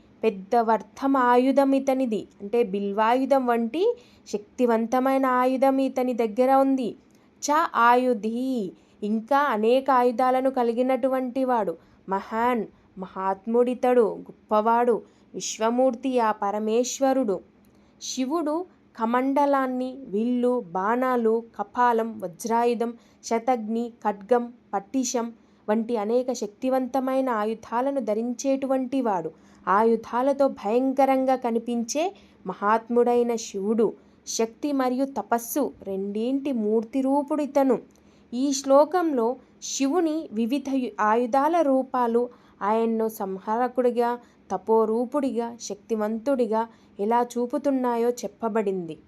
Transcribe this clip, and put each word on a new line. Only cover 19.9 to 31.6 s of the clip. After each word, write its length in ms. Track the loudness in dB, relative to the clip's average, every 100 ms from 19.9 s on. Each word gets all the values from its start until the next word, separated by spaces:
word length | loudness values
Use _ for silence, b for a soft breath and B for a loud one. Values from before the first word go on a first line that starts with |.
| -10 -6
విల్లు, 520 | -2 0 0 0 0
బాణాలు, 840 | -2 -4 0 0 0 2 2 0 -4 -10
కపాలం, 600 | -6 0 2 2 -2 -6
వజ్రాయుధం, 760 | -10 -8 -2 0 0 0 -4 -8 B B
శతఘ్ని, 680 | -4 -2 0 -2 -2 -4 -6 -6
ఖడ్గం, 480 | -6 -4 0 0 0 -12 -8
పట్టిషం 580 | -8 -4 -4 -2 -4 -6 -12 b b -2
వంటి 280 | -2 0 -4
అనేక 360 | 0 0 0
శక్తివంతమైన 960 | -4 -6 -4 -2 0 0 -2 0 0 0
ఆయుధాలను 680 | -2 -2 -4 -4 -2 -2 -2
ధరించేటువంటి 1000 | -2 -2 -4 -4 -2 -2 0 -2 -2 -2
వాడు. 300 | 0 -2 -4 -12 B B 2
ఆయుధాలతో 800 | 4 4 2 -2 -2 0 2 0
భయంకరంగా 880 | 0 0 0 2 2 2 4 2 0
కనిపించే 800 | 0 -2